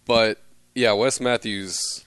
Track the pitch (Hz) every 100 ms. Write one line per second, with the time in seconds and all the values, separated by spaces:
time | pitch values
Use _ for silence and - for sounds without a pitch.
0 | - 117 110 104 - - _ - 117 104
1 | 127 - 123 120 110 101 95 - - -